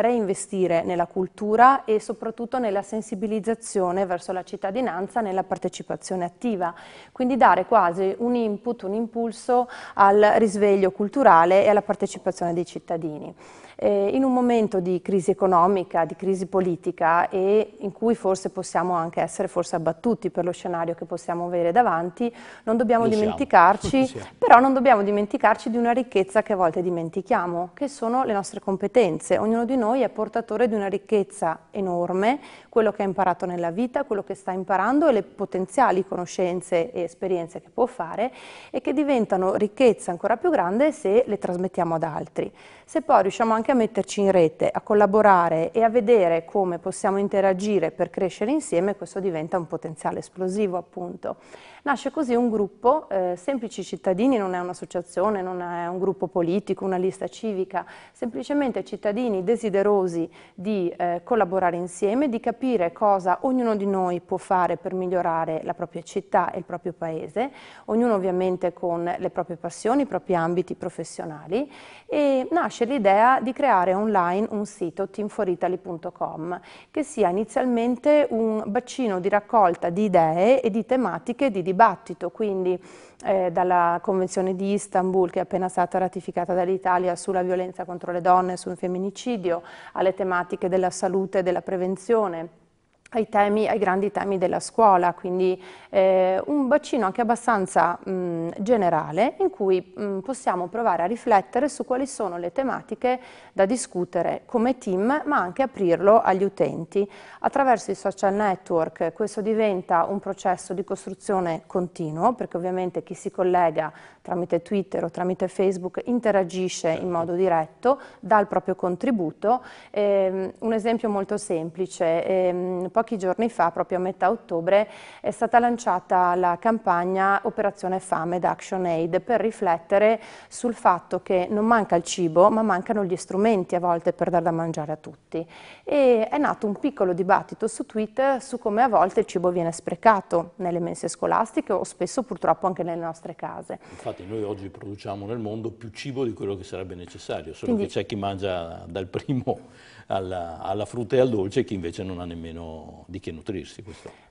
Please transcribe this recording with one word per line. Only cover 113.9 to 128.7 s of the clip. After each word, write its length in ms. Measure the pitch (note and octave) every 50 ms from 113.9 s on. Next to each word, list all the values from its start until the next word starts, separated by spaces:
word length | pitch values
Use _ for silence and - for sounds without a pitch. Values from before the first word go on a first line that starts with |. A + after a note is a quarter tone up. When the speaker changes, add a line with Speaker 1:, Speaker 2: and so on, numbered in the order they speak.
| - - - - - _
Speaker 1:
tramite 400 | _ - F3+ F3+ F3 E3+ F3 E3+
Twitter 420 | E3 - G#3+ G3+ F#3 - - F3 F3
o 60 | E3
tramite 380 | - - F3+ F3+ F#3 - G3 F3+
Facebook 540 | - - F#3+ F#3+ F#3+ F3+ F3+ F#3 - - -
interagisce 840 | - A#3+ A#3+ - A3 G3 G3 F#3+ E3+ F3 F#3 F#3 F3+ - - - E3
Speaker 2:
Certo. 120 | D#3+ - F3
Speaker 1:
in 80 | F#3
modo 220 | F3 E3+ E3 E3+ E3+
diretto, 640 | F3 F#3+ F#3 E3+ E3 D#3+ - - _ - A#3+ C#4+ C#4+ - - - -
dà 200 | - F3+ A3 G#3
il 80 | G3+ G#3
proprio 280 | - F#3 - - F#3
contributo. 880 | - - F3+ F3+ F3 - C#4 B3 G3+ E3+ D#3 - - - G3+ B3 C4 - - - - - -
Ehm, 640 | - G#3 G#3 G3+ G3+ G3 F#3+ F#3+ F#3 F#3+ F#3+ - - -
un 140 | - A3 A3+
esempio 360 | A3 G3 A#3 A#3 A3 - A3
molto 280 | G3+ G3 G3 - G#3 G3+
semplice, 840 | - - F#3 D#3+ D#3+ E3+ E3 F#3 F#3 F3 - - F3+ E3 E3 E3+ -
ehm, 640 | - F#3+ F#3 F3+ F3+ F3 F3+ F3+ F#3 F#3 F3 F#3 F#3 - A3
pochi 160 | A3+ - A#3+ G3
giorni 320 | F#3 F#3 F#3+ - A3+ A#3
fa, 220 | - - E3+ E3+
proprio 260 | - - E3+ - F#3+ F3+
a 40 |
metà 280 | F#3 F#3 F#3 - F3 F#3
ottobre, 580 | A3+ A3+ - - F#3 E3 E3 F#3 G3 G3+ G#3+ G#3 - - - - - -
è 100 | - -
stata 260 | - - A#3 A3 - A#3+
lanciata 800 | A#3 A#3+ A#3+ A3+ - G#3+ F3+ F3+ - - G3 F3+ F3+ F3 F3
la 220 | F3+ F3+ F3 F3 E3+
campagna 800 | - A3+ A3+ A3 - G3+ F3 F3 F3+ F#3 F#3+ F#3+ F#3+ G3 G3 G3 -
Operazione 560 | A#3 - - G#3 G3+ G3 - - F3+ F#3 F#3
Fame 380 | - - F3 D#3+ D#3+ E3+ F3 F3+
da 140 | E3+ E3
ActionAid 720 | E3+ - - -